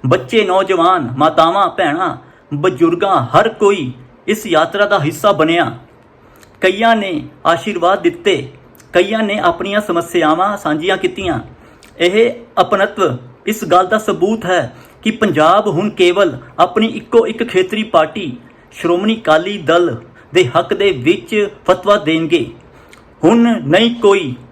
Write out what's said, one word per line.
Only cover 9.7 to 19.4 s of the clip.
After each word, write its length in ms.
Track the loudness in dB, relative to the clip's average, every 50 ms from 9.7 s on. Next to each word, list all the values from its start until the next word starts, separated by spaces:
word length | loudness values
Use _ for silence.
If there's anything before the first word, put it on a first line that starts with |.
| -4 -4
ਸਮੱਸਿਆਵਾਂ 760 | -2 -2 -4 -4 -4 -2 -2 0 2 2 2 2 0 -2 -2
ਸਾਂਝੀਆਂ 400 | -4 -4 -4 -4 -2 -2 -2 -2
ਕੀਤੀਆਂ। 440 | -2 -2 -6 -6 -4 -6 -6 -6 -6 -8 -12 -20 -20 -20 -20 -20 _ -20 -20 -6 -2
ਇਹ 300 | -2 0 2 2 0 0 0 -6 -16 -8 -2 -2
ਅਪਣੱਤਵ 560 | 0 0 0 -2 -2 -2 -2 -2 -2 -2 -2 -6 -12 -18 -20 _ _
ਇਸ 180 | -6 -6 -4 -2
ਗੱਲ 220 | 2 2 2 2
ਦਾ 120 | 2 -2 -2
ਸਬੂਤ 460 | -2 -2 -2 0 0 -2 -2 -4 -2
ਹੈ 320 | -2 -2 -2 -2 -4 -8 -18 -20 -20 -20 -6 -4
ਕਿ 80 | -4
ਪੰਜਾਬ 580 | -2 0 -2 0 2 4 4 6 4 4 2 0
ਹੁਣ 220 | -2 -2 -2 -4
ਕੇਵਲ 460 | 0 2 2 2 4 4 2 0 0 -6 -16 -18 0 0
ਆਪਣੀ 280 | 0 0 2 -2 -2
ਇੱਕੋ 400 | -2 -4 -8 -10 2 2 2 2
ਇੱਕ 180 | 2 -2 -6 -8
ਖੇਤਰੀ 380 | -2 0 0 0 0 -2 -6 -6
ਪਾਰਟੀ 500 | 0 2 2 2 2 -2 -10 -10 -10 -10 -12 -16 -20 -20 _ _ _ _
ਸ਼੍ਰੋਮਣੀ 440 | -6 -2 0 0 0 0 -2 -2
ਅਕਾਲੀ 420 | -2 2 2 2 2